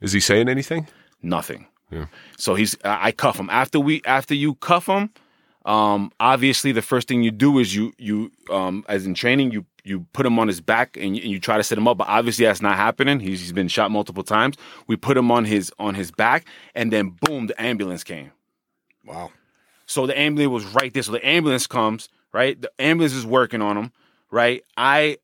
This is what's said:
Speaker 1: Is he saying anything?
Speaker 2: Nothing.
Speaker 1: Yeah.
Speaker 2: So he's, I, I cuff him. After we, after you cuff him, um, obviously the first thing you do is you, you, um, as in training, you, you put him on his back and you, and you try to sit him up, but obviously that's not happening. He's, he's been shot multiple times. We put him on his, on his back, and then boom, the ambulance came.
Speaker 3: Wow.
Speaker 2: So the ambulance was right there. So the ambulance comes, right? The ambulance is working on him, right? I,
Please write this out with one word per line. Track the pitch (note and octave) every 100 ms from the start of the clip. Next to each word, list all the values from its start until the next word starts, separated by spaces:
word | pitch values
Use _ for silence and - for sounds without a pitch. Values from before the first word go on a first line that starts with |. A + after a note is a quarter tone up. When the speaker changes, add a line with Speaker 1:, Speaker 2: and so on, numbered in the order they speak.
Speaker 1:
Is | G2
he | G2
saying | - G#2 B2
anything? | C3+ C3+ E3 D3+ _ _ _
Speaker 2:
Nothing. | E2+ E2+ - - - _ -
Speaker 1:
Yeah. | E2 D#2 - - -
Speaker 2:
So | - F#2+
he's, | A2 -
I, | G2+ G2+ G#2+
I |
cuff | - C3+ G#2
him. | F#2+
After | A#2 C3 D3+
we, | C#3+ D#3
after | - C3 -
you | C#3+ D3+ C3
cuff | - F3 F#3
him, | G3 G#3 _ _ _ _ _
um, | - G#2+ G#2+ G#2 G2+ -
obviously | A#2+ C3 C3+ B2 C#3
the | A2+
first | - B2+ -
thing | B2
you | A#2
do | G#2+ C#3+ C3+
is | G#2+
you, | G2+ A2 -
you, | A2 G#2+ A2+ _ -
um, | F#2+ F#2 G2 G#2+
as | G2+ F#2+
in |
training, | F2 A#2+ C3+ C3
you, | G#2+ - _
you | G2 F#2+ E2+
put | - B2+
him | A2+
on | G#2+
his | F2
back | E2 A2+ B2+ -
and | G2 G2
you, |
and | A2
you | G2
try | - G#2+
to |
sit | G2+ G#2
him | A#2
up, | G2
but | -
obviously | G#2+ A#2 A2+ A2+
that's | F#2+
not | G2+ F#2+
happening. | A2 - C3+ C#3
He's, | F#2+ F#2
he's | F2
been | F2+ F2+
shot | - G#2
multiple | G#2 G#2 F#2
times. | - G#2+ B2+ C#3 - - -
We | A2+
put | - B2+
him | A#2+
on | A#2+
his, | G#2+ G#2+ F2+ -
on | G#2
his | G2 E2+
back, | D#2+ A2+ D3+ - - -
and | A#2+ A#2
then | G#2+ F#2+ F2
boom, | - C#3+ A2
the | -
ambulance | A#2 A2 F#2+ F2
came. | - E2 C2+ _ _ _ _ _ _ _
Speaker 3:
Wow. | - D#2+ E2+ _ _ _ _ _ -
Speaker 2:
So | D3 C3
the | C#3
ambulance | D3+ D3 C#3+ A#2+
was | G2+
right | A#2 C3
there. | C3+
So | G#2
the | A2+
ambulance | C3+ E3+ D3+ B2+ -
comes, | B2 A2 A2+ - _ _
right? | A2 C3 -
The | A#2+ -
ambulance | C#3+ E3 D#3
is | C3 A2+
working | B2+ A#2+ A2+
on | G#2 G#2
him, | A#2 _ _ _ -
right? | A#2 A#2+ B2+ _ -
I, | C3 C#3+ D3+ C#3+